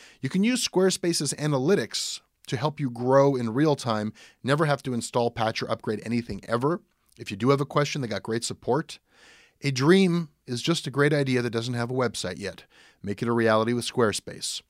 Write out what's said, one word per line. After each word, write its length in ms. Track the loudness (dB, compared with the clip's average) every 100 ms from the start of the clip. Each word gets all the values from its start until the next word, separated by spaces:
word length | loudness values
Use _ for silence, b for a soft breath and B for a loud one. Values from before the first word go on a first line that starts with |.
| B B
You 80 | -4
can 140 | 0
use 240 | 0 0 0
Squarespace's 680 | 2 2 2 -2 -2 -2 -2
analytics 880 | 0 0 2 2 0 -6 -8 -10 _ _ -8
to 100 | -4
help 220 | -4 -2
you 100 | -6
grow 460 | -2 4 6 6 4
in 180 | 0
real 220 | 2 2 2
time. 360 | 0 -2 -2 -6 B B
Never 220 | 0 2 2
have 160 | 0
to 140 | -2 -6
install, 340 | -2 0 0
patch, 320 | 0 -2 -2
or 80 | -4
upgrade 320 | -4 -4 -6
anything 380 | -2 -4 -4 -8 -4
ever. 340 | -2 0 -2 _ _ _ -16
If 100 | -12
you 80 | -2
do 140 | 2
have 100 | 2
a 40 | 2
question, 360 | -2 -2 -2
they 60 | -4
got 160 | -6
great 200 | -4 -4
support. 540 | -4 -6 -2 -2 -2 -12 _ b b b b b
A 80 | -4
dream 600 | 2 4 6 6 2 -4 _ -8
is 160 | -4
just 240 | -2 -2 -2
a 40 |
great 220 | 2 2
idea 300 | 2 2 0
that 80 | 0
doesn't 240 | -2 -4 -4
have 160 | -2
a 20 |
website 460 | -2 -2 -2 -8 -6
yet. 240 | -10 -10 -18 b b b
Make 180 | -8 -4
it 60 | 0
a 60 |
reality 400 | 2 4 4 2
with 120 | -2 -2
Squarespace. 800 | 0 0 0 -6 -10 -8 -10